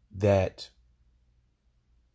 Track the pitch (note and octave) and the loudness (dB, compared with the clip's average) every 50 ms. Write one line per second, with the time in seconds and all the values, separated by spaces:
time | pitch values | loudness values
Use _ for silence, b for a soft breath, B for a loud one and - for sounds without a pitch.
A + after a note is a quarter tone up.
0 | _ _ - F#2 F#2+ G#2 G2 G2 F#2 - - - - - _ _ _ _ _ _ | _ _ -10 -2 0 2 2 2 0 -2 -6 -12 -20 -20 _ _ _ _ _ _
1 | _ _ _ _ _ _ _ _ _ _ _ _ _ _ _ _ _ _ _ _ | _ _ _ _ _ _ _ _ _ _ _ _ _ _ _ _ _ _ _ _
2 | _ _ | _ _